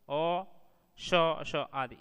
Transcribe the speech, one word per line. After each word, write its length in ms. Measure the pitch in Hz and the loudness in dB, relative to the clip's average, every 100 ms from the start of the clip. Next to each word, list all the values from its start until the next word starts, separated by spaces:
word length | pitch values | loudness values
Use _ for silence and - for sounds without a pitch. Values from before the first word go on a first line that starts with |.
| - | -4
अ, 360 | 147 165 175 190 - - _ _ - | 0 0 0 -4 -14 -20 _ _ -12
श, 120 | - 175 165 - | 2 4 4 0
श 220 | - 151 - | -2 -4 -2
आदि। 220 | 139 123 - | -4 -6 -8